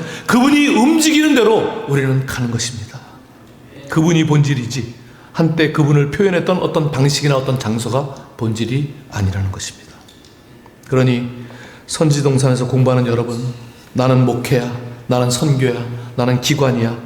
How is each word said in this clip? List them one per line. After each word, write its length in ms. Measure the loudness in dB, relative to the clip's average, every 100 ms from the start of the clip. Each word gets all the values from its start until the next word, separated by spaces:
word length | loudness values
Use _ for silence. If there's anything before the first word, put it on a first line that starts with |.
| -6 -10 0
그분이 400 | 2 4 4 4
움직이는 680 | 4 4 4 4 2 4
대로 520 | 4 4 4 0 -4 -2
우리는 400 | 0 0 0 -2
가는 240 | -4 -4
것입니다. 480 | -2 -4 -8 -14 -16 -20 -20 -20 -20 -20 -20 -20 -20 -6
그분이 380 | 0 2 2 2
본질이지 760 | 2 2 0 -4 -6 -8 -10 -20 -20 -10
한때 380 | -2 0 2 0
그분을 400 | 2 2 2 2
표현했던 480 | 0 0 0 0 -2
어떤 320 | 0 -2 -2
방식이나 440 | 0 0 0 0 0
어떤 220 | 0 -4
장소가 760 | -2 -4 -2 -4 -4 -10 -16 -6
본질이 560 | -4 -2 -2 -4 -4 -8 -12
아니라는 420 | -4 -2 -2 -4
것입니다. 400 | -6 -10 -14 -20 -20 -20 -20 -20 -20 -20 -20 -20 -20 -2
그러니 400 | 2 2 2 -2 -10 -16 -18 -20 -20 -8
선지동산에서 800 | 0 2 2 2 2 2 2 0
공부하는 400 | 2 4 4 2
여러분, 360 | 0 -2 -4 -6 -8 -14 -20 -8
"나는 320 | 0 4 4 4
목회야, 460 | 0 0 0 -2 -6 -12 -10 -2
나는 240 | 0 0
선교야, 420 | 0 0 2 0 -2 -6 -10 -10 -2
나는 240 | 0 0
기관이야, 600 | 0 0 0 0 -2 -4